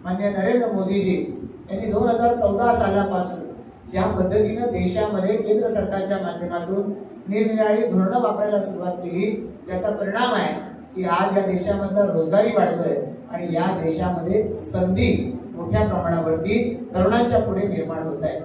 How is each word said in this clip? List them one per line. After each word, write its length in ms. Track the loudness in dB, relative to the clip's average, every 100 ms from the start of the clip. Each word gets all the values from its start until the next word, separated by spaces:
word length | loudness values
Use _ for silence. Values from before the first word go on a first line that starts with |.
माननीय 260 | -4 -2 0
नरेंद्र 380 | 0 2 2 2
मोदीजी 440 | 0 0 0 2 0 -2 -6 -10 -14 -10
यांनी 200 | -6 -2
दोन 160 | 2 2
हजार 280 | 4 4 4
चौदा 380 | 2 4 4 4
सालापासून 640 | 4 2 2 0 -2 -6 -10 -14 -16 -20 -6
ज्या 120 | 0 0
पद्धतीनं 640 | 2 2 4 2 2 -2
देशामध्ये 640 | 0 0 0 0 0 2 0
केंद्र 300 | 2 2 2
सरकारच्या 500 | 0 0 -2 -2 -2
माध्यमातून 760 | -2 -6 -4 -4 -2 -2 -2 -6 -10 -14 -4
निरनिराळी 600 | 0 2 2 2 4 2
धोरणं 340 | 2 2 2
वापरायला 380 | 0 0 0 0
सुरुवात 300 | -2 -4 -4
केली, 380 | -4 -4 -2 -2 -2 -8 -14 -8
त्याचा 220 | -4 -2
परिणाम 440 | -2 -2 0 0
आहे 200 | 2 -2 -4 -10 -14 -12 -6
की 80 | -2
आज 280 | 0 2 2
या 80 | 2
देशामधला 600 | 0 0 -2 0 2 2
रोजगारी 380 | 2 2 4 4 4
वाढतोय 380 | 2 0 0 -2 -4 -10 -10
आणि 220 | -8 -2 0
या 100 | 0 0
देशामध्ये 600 | -2 0 0 -2 0 0 0 -4 -6
संधी 400 | 0 2 4 4 2 0 -6 -10 -10
मोठ्या 320 | 0 2 2
प्रमाणावरती 1000 | 0 0 0 0 0 0 0 0 -4 -6 2
तरुणांच्या 440 | 2 4 4 2
पुढे 280 | 2 0 -2
निर्माण 400 | -2 -4 -4 -6
होत 160 | -4
आहे. 160 | -4 -4